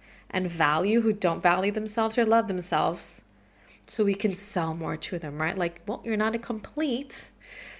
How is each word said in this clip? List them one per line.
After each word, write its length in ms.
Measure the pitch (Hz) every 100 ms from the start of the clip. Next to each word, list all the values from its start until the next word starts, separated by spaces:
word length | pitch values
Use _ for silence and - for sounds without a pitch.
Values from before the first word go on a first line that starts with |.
| - - -
and 200 | - 185
value, 520 | 170 147 156 190 226
who 100 | 220
don't 320 | 208 175 165
value 300 | 175 175 196
themselves 440 | 208 214 226 220 220
or 80 | 220
love 220 | 226 208
themselves, 720 | 180 170 156 151 180 - - - _ _ _ _ - -
so 200 | - 202
we 100 | 196
can 180 | 208
sell 400 | 175 - 180 165
more 220 | 165 160 160
to 240 | - 170
them, 200 | 160 147
right? 180 | 160 190
Like, 240 | 170 170 -
"Well, 160 | - 226
you're 100 | 214
not 180 | 220
a 60 | 226
complete. 880 | - 220 - - 311 247 285 - - - - - -